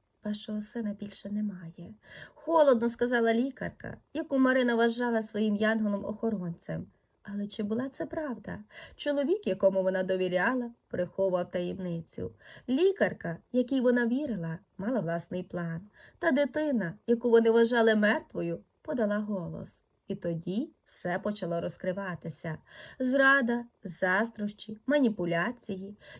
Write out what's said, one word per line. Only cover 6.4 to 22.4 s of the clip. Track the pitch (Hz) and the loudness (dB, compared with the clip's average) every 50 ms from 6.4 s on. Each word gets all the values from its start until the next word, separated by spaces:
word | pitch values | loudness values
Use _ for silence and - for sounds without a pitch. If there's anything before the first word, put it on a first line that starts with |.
| 180 170 170 - - - 165 165 185 - _ _ _ _ _ _ | -4 -6 -8 -8 -8 -8 -8 -8 -8 -10 _ _ _ _ _ _
Але | - 202 202 208 202 | -14 -10 -8 -6 -6
чи | 202 - - | -6 -6 -6
була | 208 202 220 240 262 277 | -4 -2 -2 -2 -4 -4
це | - - 330 | -6 -8 -8
правда? | - - 320 302 277 226 202 202 - 175 208 214 - - - - - - | -6 -6 -6 -6 -6 -8 -8 -8 -10 -10 -10 -12 -16 -20 -20 -20 -18 -14
Чоловік, | - - 294 285 285 277 285 381 427 - | -6 -2 0 0 0 2 0 0 0 0
якому | 220 185 - - 190 196 190 | 0 2 4 4 4 4 4
вона | 185 185 185 185 | 2 2 0 0
довіряла, | 185 185 185 185 185 180 180 175 185 226 262 254 240 233 - _ _ _ | 0 0 0 0 0 0 0 2 2 2 0 0 -4 -6 -10 _ _ _
приховував | - 180 180 175 - - 196 190 180 175 175 175 | -6 -4 -4 -4 -2 0 0 2 2 0 -2 -2
таємницю. | - 180 175 180 180 190 185 175 170 165 165 - - - 170 156 - _ - - - - - - | -4 -4 -4 -4 -6 -6 -6 -6 -6 -6 -8 -10 -10 -10 -10 -10 -10 _ -20 -20 -20 -12 -4 -2
Лікарка, | 254 285 359 392 381 - - 180 - - - 170 165 190 - _ | 0 2 4 2 4 2 0 0 0 -4 -8 -8 -8 -10 -10 _
якій | - 247 247 247 277 262 | -2 -2 0 0 0 2
вона | 233 247 240 247 240 | 4 4 4 4 2
вірила, | 226 247 269 302 277 214 175 165 165 165 180 - _ _ - | 2 0 -2 -2 -4 -4 -4 -4 -6 -6 -8 -12 _ _ -8
мала | 190 226 262 214 | -4 -2 -2 -2
власний | 160 165 170 170 165 - 175 180 | -2 -2 -4 -4 -6 -6 -8 -8
план. | 180 - - 175 170 165 165 170 202 - _ - - - - _ | -8 -6 -6 -6 -6 -6 -6 -8 -10 -14 _ -20 -20 -20 -12 _
Та | 349 339 | 0 2
дитина, | 262 277 285 269 - 302 311 302 262 220 175 165 208 - _ | 2 2 2 0 0 -2 0 0 0 0 -2 -4 -6 -6 _
яку | - 240 226 - 240 | 0 0 2 4 6
вони | 226 226 226 226 | 6 6 6 6
вважали | 226 233 233 226 247 233 226 226 214 | 6 6 4 4 4 4 4 6 4
мертвою, | 214 208 208 247 320 - - - 175 170 170 165 - - _ _ _ | 4 4 2 2 0 -2 -6 -6 -4 -4 -4 -4 -6 -10 _ _ _
подала | _ 311 294 240 220 202 208 214 | _ -6 -2 0 0 0 0 -2
голос. | 214 208 208 185 165 160 160 - - - - - _ _ _ _ _ - | -2 -4 -4 -4 -6 -6 -8 -10 -12 -14 -16 -20 _ _ _ _ _ -10
І | 196 | -8
тоді | 202 - 170 170 160 - 175 185 226 311 339 - _ _ | -6 -4 -4 -4 -4 -4 -4 -4 -4 -4 -6 -10 _ _
все | - - - - 175 175 190 | -20 -16 -8 -6 -4 -4 -2
почало | - 208 208 - 185 170 170 170 | -4 -4 -4 -4 -4 -4 -4 -4
розкриватися. | 175 175 - - - 185 180 196 196 185 170 - - 165 156 - | -4 -6 -8 -6 -4 -4 -4 -4 -6 -8 -8 -8 -10 -12 -12 -10